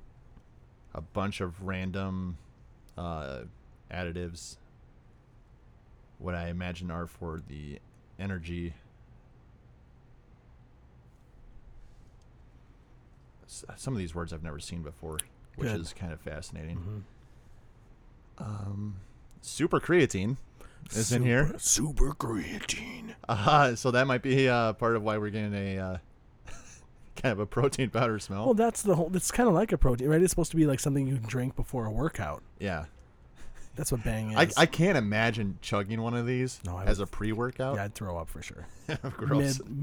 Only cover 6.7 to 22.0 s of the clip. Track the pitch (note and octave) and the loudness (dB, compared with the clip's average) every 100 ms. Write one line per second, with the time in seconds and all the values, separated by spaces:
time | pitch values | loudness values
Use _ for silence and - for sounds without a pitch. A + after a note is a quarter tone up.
6.7 | F2 F2+ E2+ E2+ - E2+ D#2+ - D2 D2 | -6 -6 -6 -8 -8 -8 -8 -10 -12 -12
7.7 | C#2+ - - - - G2 F#2 E2 F2 E2+ | -14 -16 -20 -20 -10 -6 -6 -6 -6 -6
8.7 | - - - - - - - - - - | -8 -16 -20 -20 -20 -20 -20 -20 -20 -20
9.7 | - - - - - - - - - - | -20 -20 -20 -20 -20 -20 -20 -20 -20 -20
10.7 | - - - - - - - - - - | -20 -20 -20 -20 -20 -20 -20 -20 -20 -20
11.7 | - - - - - - - - - - | -20 -20 -20 -20 -20 -20 -20 -20 -20 -20
12.7 | - - - - - - - - - - | -20 -20 -20 -20 -20 -20 -20 -18 -16 -16
13.7 | - - B2 F2 E2+ E2 D#2+ E2 D2+ - | -10 -6 -4 -4 -6 -6 -8 -10 -10 -10
14.7 | E2+ D2+ - E2 D#2 - - - - B2+ | -10 -10 -12 -10 -8 -8 -12 -16 -6 -2
15.7 | G2+ E2 - F2+ D#2 - D2+ - E2 D#2 | -2 -4 -8 -10 -8 -10 -10 -10 -10 -8
16.7 | F2 F2+ G#2 G2 - - - - - - | -8 -8 -10 -12 -18 -20 -20 -20 -20 -20
17.7 | - - - - - - - B2 G#2 G2 | -20 -20 -20 -20 -20 -20 -14 -10 -8 -6
18.7 | G2 G#2 F#2+ - - - - - - D3+ | -6 -8 -10 -14 -20 -20 -20 -12 -2 2
19.7 | D#3+ - F3 C#3 F#2+ G2 C3 - - - | 2 4 6 6 4 -2 -2 -8 -18 -20
20.7 | - - G#2+ A2+ A#2+ B2 A#2+ D3 - - | -18 -6 -2 2 4 4 4 4 2 2
21.7 | G2+ D3+ C3 | 2 2 4